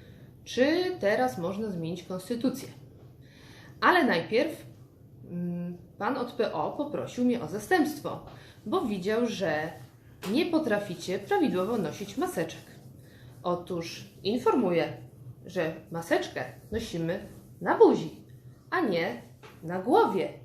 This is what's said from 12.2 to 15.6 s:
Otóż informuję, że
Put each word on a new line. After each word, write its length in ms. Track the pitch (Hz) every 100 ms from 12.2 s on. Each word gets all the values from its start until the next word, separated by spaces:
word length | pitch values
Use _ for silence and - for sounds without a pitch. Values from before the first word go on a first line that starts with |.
| 370 196 160 - - - - - - - - -
Otóż 680 | 175 175 - 175 165 - - -
informuję, 720 | 190 240 453 277 196 170 147 - - - - - -
że 280 | 180